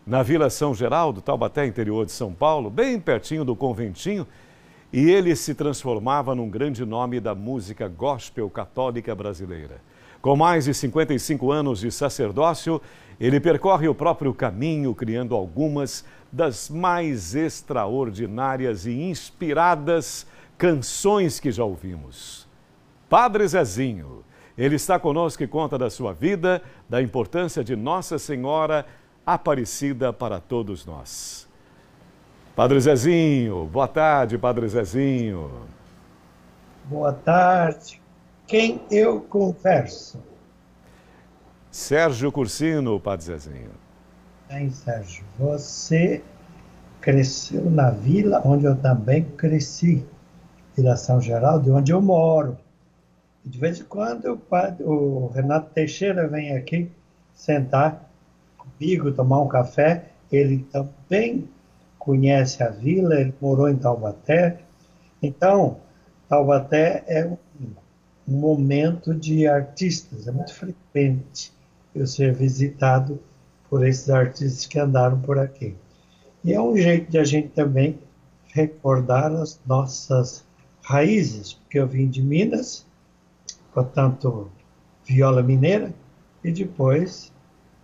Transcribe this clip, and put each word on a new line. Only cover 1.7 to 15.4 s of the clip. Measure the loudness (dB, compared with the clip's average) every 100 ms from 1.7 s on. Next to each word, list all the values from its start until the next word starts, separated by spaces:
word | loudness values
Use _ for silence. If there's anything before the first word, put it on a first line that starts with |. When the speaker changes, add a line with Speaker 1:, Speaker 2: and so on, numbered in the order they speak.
| -2 -4 -2 -4
Speaker 1:
de |
São | -6 -8
Paulo, | 0 0 0 -2
bem | -2 -2 -2
pertinho | -2 -2 -2 -6
do | -4 -4
conventinho, | -4 -4 -8 -8 -6 -6 -8 -16 -20 _ _ -20 -6
e | 2 4
ele | 6 4
se | 0 -2
transformava | -4 -4 -4 -4 -4 -2 -2 -2
num | -4 -4
grande | -4 -4 -4
nome | -6 -4 -4 -4
da | -6
música | -6 -6 -8 -10 -10 -10
gospel | -6 -4 -4 -8 -8 -8
católica | -8 -10 -6 -4 -6 -8 -8
brasileira. | -8 -10 -12 -12 -16 -20 _ _ -20 -6
Com | 2 4
mais | 4 4 0
de |
cinquenta | -2 -2 0 0
e | -2
cinco | -2 -2 0
anos | 0 0 -2
de | -4
sacerdócio, | -4 -4 -2 -4 0 0 0 -4 -6 -6 -20 -20 -4
ele | 0 2
percorre | 2 2 2 2 2
o |
próprio | 0 0 0 -2
caminho, | -2 -4 -4 -4 -2 -4
criando | -4 -4 -6 -4
algumas | -4